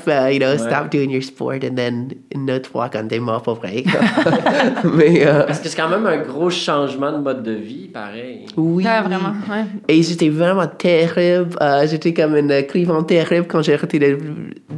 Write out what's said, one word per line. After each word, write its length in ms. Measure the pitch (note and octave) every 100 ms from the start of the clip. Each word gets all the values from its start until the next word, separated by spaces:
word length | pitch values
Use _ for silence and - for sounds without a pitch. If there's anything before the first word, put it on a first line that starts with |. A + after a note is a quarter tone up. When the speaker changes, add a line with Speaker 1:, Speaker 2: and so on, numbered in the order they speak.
| -
Speaker 1:
euh, 220 | C#3 C3+
you 60 | C#3
know, 140 | C3
Speaker 2:
Ouais. 60 | C3
Speaker 1:
stop 320 | A2+ C#3 D#3
doing 180 | D3 C#3
your 140 | C3
sport, 300 | C3 - B2 C3+
and 100 | B2+ B2+
then 340 | A#2+ A#2+ B2+ - - C#3+
une 160 | C3+
autre 180 | C3 C3
fois 180 | B2+ A#2+
quand 180 | G#2+ A2
t'es 100 | A2+
mort 220 | A#2+ A2+
pour 140 | - A2+
vrai, 280 | F#2+ A#2+
quoi. 480 | F3+ D#3 A3 - G#3 A#3+ - C#4+ A#3 -
<laughs> 100 | F3+
Mais, 320 | D3 D#3 E3 C#3+
euh, 180 | D3 -
Speaker 2:
Parce 120 | D3+
que 80 | D#3+
c'est 80 | -
quand 140 | D#3+
même 160 | G3 G#3+
un 120 | D3+
gros 340 | - C#3 F3
changement 600 | F3+ - D3 C#3 C3 C#3
de 60 | D#3
mode 240 | C#3 B2
de 120 | A2+
vie, 340 | G#2+ G#2+ C#3+ F#3+
pareil. 580 | A#2+ G#2 A2 B2+ A2+ - -
Speaker 1:
Oui. 300 | E3 F3 G#3+
Speaker 3:
Ouais, 160 | A3+
vraiment, 320 | G3 F#3 F#3+ G#3 G#3
ouais. 160 | G#3 G#3 G3 -
Speaker 1:
Et 160 | D#3+
j'étais 260 | E3 E3+ D#3
vraiment 380 | D3+ F3 F#3+ D#3+
terrible, 920 | - F#3 E3 E3 F3 F3 F3+ E3+ E3+
euh, 260 | D3 C#3 D#3
j'étais 240 | D#3+ E3+
comme 240 | E3+ D#3 D3
une 260 | D3 C#3 C#3
clivante 400 | F#3 F3 D#3+ D#3+
terrible 400 | E3+ D#3+ E3+ F3
quand 140 | E3
j'ai 100 | D3+
arrêté 240 | D3 D#3 D#3
de, 220 | C#3+ C#3+ D#3 D#3 - - -